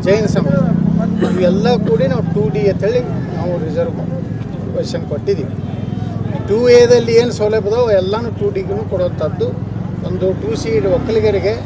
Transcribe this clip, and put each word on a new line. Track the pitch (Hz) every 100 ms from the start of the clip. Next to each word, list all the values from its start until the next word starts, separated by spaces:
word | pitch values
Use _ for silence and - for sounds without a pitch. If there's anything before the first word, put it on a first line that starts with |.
| 185
ಜೈನ | 208 208
ಸಮಾಜ, | - 180 - 165 - - - - - 165
ಇವೆಲ್ಲ | 180 180 185 - 196
ಕೂಡಿ | - 226 262
ನಾವು | 247
ಟೂ | - 196 214
ಡಿ | 208 202
ಅಂತೇಳಿ | 180 196 247 240 - - -
ನಾವು | 180 175 160
ರಿಸರ್ವೇಷನ್ | - - - - - - - - - - - - - -
ಕೊಟ್ಟಿದ್ದೀವಿ. | - 139 196 - - - - - - - - - - -
ಟೂ | 214 247
ಎದಲ್ಲಿ | 240 240 240 226 226
ಏನು | 240
ಸೌಲಭ್ಯ | 180 208 220 202
ಇದಾವೆ | 226 240
ಎಲ್ಲನೂ | 202 185 208 233
ಟೂ | 208 202
ಡಿಗೂ | 190 190 196 220
ಕೊಡುವಂಥದ್ದು. | 190 180 - 156 - - - - - - - 175
ಒಂದು | 180 185
ಟೂ | 190 - 226
ಸಿ | - 220 196
ಒಕ್ಕಲಿಗರಿಗೆ | 175 247 220 214 196 170 233